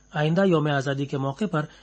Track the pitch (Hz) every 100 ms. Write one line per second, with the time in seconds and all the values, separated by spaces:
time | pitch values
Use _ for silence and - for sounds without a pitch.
0 | _ 160 151 170 196 160 151 143 131 139
1 | 139 147 135 135 208 156 151 -